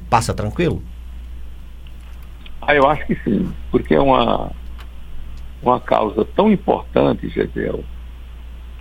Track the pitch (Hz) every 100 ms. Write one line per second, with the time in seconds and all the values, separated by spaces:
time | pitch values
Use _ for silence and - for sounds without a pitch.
0 | - 113 - - 107 - 165 87 - -
1 | - - - - - - - - - -
2 | - - - - - - - 147 135 151
3 | - - 131 98 92 - - 123 - 156
4 | 139 131 113 - - - - - - -
5 | - - - - - - 120 123 - 113
6 | 107 101 107 - 214 196 - - - -
7 | 139 120 107 - - 113 107 - - -
8 | - - - - - - - -